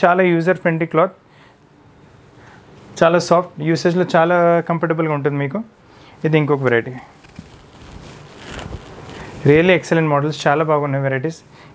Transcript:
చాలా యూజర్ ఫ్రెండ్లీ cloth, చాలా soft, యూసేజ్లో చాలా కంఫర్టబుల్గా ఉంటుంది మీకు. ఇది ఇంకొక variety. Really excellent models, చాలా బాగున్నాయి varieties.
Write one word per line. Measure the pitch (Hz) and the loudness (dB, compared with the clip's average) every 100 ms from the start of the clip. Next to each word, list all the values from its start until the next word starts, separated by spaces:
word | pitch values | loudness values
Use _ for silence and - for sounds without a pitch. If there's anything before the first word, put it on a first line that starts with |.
చాలా | 185 180 185 | 2 4 2
యూజర్ | 170 165 180 | 2 0 0
ఫ్రెండ్లీ | 175 165 165 | 0 -2 -2
cloth, | 156 185 - _ _ - _ _ _ _ _ - - - - - - - - - - | 0 0 -2 _ _ -20 _ _ _ _ _ -20 -20 -20 -20 -20 -20 -20 -20 -10 0
చాలా | 165 175 170 | 2 2 2
soft, | 170 175 - 151 | 0 0 -6 -2
యూసేజ్లో | 165 180 175 175 | 0 0 0 0
చాలా | 175 165 175 170 170 160 | 2 2 2 2 2 0
కంఫర్టబుల్గా | 170 165 165 160 147 | -2 -2 -2 -2 -2
ఉంటుంది | 143 143 | -2 -4
మీకు. | 143 185 226 _ _ - - - 160 | -4 -6 -12 _ _ -20 -20 -8 -2
ఇది | 156 | 0
ఇంకొక | 147 143 131 | 0 0 0
variety. | 117 113 127 - - - - - - - - - - - - - - - - - - - - - - - - 143 | 0 -2 -10 -18 -20 -20 -20 -20 -20 -20 -20 -20 -20 -20 -20 -20 -20 -18 -16 -14 -16 -18 -20 -18 -18 -18 -2 4
Really | 151 180 175 | 4 6 2
excellent | 139 165 160 | 2 0 2
models, | 143 147 143 160 | 0 -2 -2 0
చాలా | 143 160 | 0 0
బాగున్నాయి | 151 143 135 139 | 0 -2 -4 -2
varieties. | 135 151 165 - - - | -4 -6 -10 -18 -20 -20